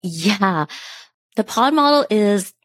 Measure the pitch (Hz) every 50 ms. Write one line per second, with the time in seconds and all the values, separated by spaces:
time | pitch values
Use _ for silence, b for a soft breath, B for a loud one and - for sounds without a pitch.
0 | - 185 165 165 165 202 208 196 208 190 180 160 151 B B B B B B B
1 | B B B _ _ _ _ - 214 - - - 233 269 302 311 285 285 294 294
2 | 277 - 214 214 214 202 202 202 185 - _ _ _